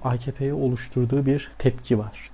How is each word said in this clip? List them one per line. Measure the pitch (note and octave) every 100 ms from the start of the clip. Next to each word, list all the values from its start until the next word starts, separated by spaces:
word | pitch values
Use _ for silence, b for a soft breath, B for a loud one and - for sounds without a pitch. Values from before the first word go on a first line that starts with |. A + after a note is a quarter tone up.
A | B2+ B2
K | C3+
P'ye | - C#3
oluşturduğu | D3+ C3+ B2 - B2+ A#2+ C#3 C3+
bir | C#3 - -
tepki | C3 - - A2+
var | G#2 - -